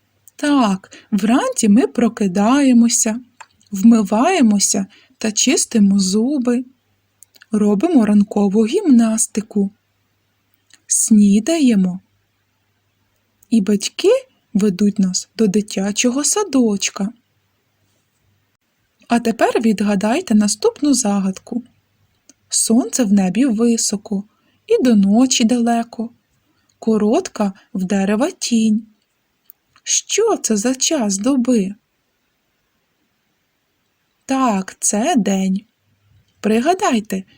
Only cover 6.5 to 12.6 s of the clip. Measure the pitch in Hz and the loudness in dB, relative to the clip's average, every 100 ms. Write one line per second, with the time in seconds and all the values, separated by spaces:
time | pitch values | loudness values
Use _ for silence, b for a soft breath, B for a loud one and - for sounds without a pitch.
6.5 | 240 254 _ _ _ _ _ _ _ _ | -4 -6 _ _ _ _ _ _ _ _
7.5 | 214 208 208 339 302 208 208 202 208 202 | -2 0 0 2 2 4 2 2 0 0
8.5 | 208 220 359 370 233 226 220 - 214 - | 2 0 0 4 4 4 -2 -4 -6 -6
9.5 | 208 196 - _ _ _ _ _ _ _ | -4 -4 -6 _ _ _ _ _ _ _
10.5 | _ _ _ - - - 214 202 208 220 | _ _ _ -6 -4 2 4 4 2 0
11.5 | 330 254 202 185 185 - _ _ _ _ | 0 2 2 0 -4 -16 _ _ _ _
12.5 | _ | _